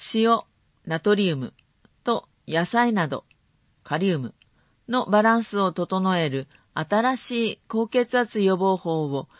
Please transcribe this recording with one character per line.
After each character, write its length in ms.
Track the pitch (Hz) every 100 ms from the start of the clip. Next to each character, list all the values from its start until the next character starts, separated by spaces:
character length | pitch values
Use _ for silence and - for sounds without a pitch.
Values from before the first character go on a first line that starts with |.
| - 220
塩、 260 | 226 226 - _ _ _ -
ナ 140 | 160
ト 140 | 208
リ 180 | 208 190
ウ 60 | 139
ム 160 | 123 - _ _ _ _
と 240 | - 226 - _ -
野 180 | 160 170
菜 280 | 233 240
な 140 | 208 151
ど、 180 | 131 - _ _ _ _ _
カ 160 | - 151
リ 120 | 196
ウ 80 | 156
ム 140 | 120 - _ _ _ _ -
の 180 | 247 -
バ 160 | 208
ラ 160 | 220 233
ン 60 |
ス 160 | 220 202
を 120 | 190
整 460 | 170 175 190 190 180
え 100 | 156
る 180 | 135 135 _ _
新 420 | - 156 208 247 254
し 360 | - 240 220
い 60 | - _
高 200 | 220 226
血 300 | 247 240 247
圧 240 | 240 214
予 160 | 190 185
防 180 | 190 185
法 300 | 175 160 147
を 240 | 139 135